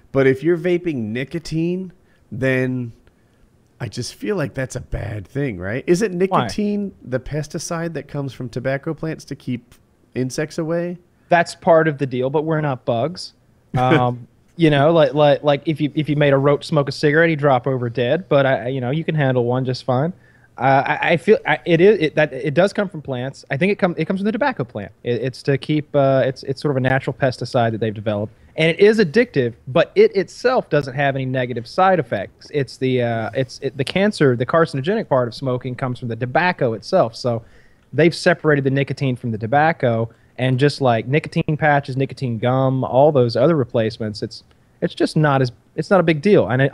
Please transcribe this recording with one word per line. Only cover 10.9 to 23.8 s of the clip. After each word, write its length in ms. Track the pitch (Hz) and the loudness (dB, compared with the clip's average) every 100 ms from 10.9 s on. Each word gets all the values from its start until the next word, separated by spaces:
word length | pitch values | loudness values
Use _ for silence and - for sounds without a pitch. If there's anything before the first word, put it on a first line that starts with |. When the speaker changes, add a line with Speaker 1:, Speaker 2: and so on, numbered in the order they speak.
| 175 _ _ - | -10 _ _ 0
Speaker 2:
That's 260 | 175 170 - | 2 2 0
part 320 | 185 160 160 | 4 6 4
of 100 | 139 | 0
the 80 | 139 | -4
deal, 240 | 123 127 | -2 -2
but 140 | 151 | -2
we're 180 | 156 156 | -2 -2
not 240 | 151 123 - | -2 -4 -2
bugs. 480 | 117 143 180 - _ | -2 -2 -6 -16 _
Speaker 1:
<laughs> 380 | _ _ _ 127 | _ _ _ 0
Speaker 2:
Um, 500 | 127 131 123 123 127 _ _ - | 2 4 2 -4 -12 _ _ 2
you 120 | 160 | 4
know, 220 | 143 147 | 4 4
like, 220 | 170 143 | 4 4
like, 280 | 147 147 139 | 4 4 4
like, 180 | 147 143 - | 2 0 0
if 120 | 151 | -2
you, 100 | 147 156 | -2 -2
if 140 | 147 | -2
you 60 | 143 | 2
made 160 | 143 | 4
a 40 | 135 | 4
roach 280 | 143 143 - | 4 2 0
smoke 240 | 156 139 | -2 0
a 20 | |
cigarette, 380 | - 151 147 170 | 0 0 4 2
he'd 100 | 151 | 2
drop 260 | 147 127 139 | 2 2 0
over 200 | 131 120 | -4 -4
dead. 380 | 117 120 160 190 | -2 0 0 0
But 180 | 143 135 | 2 2
I, 200 | 123 117 | 0 -2
I, 20 | |
you 140 | 135 | -6
know, 80 | 123 | -4
you 160 | 156 165 | -4 -2
can 100 | 156 | 0
handle 300 | 135 127 120 | 2 2 0
one 180 | 127 | 0
just 220 | 127 123 - | -2 -4 -2
fine. 260 | 123 160 - _ _ _ - | -2 -2 -6 _ _ _ -2
Uh, 260 | 127 135 123 | 2 4 2
I, 240 | 147 147 | 0 0
I 60 | 170 | 0
feel 200 | - 220 - | 4 2 2
I, 120 | 151 170 | -2 2
it 140 | 165 | 4
is, 180 | 196 220 | 6 4
it, 140 | 151 - | 2 0
that 180 | 151 | 0
it 200 | 131 143 143 | -2 -2 2
does 180 | 202 | 2
come 160 | - 196 | 2 -6
from 120 | 160 | -6
plants. 440 | 139 127 131 - - | -8 -6 -6 -10 -8
I 60 | 143 | -2
think 160 | 190 | 0
it 60 | |
come, 160 | 202 | 0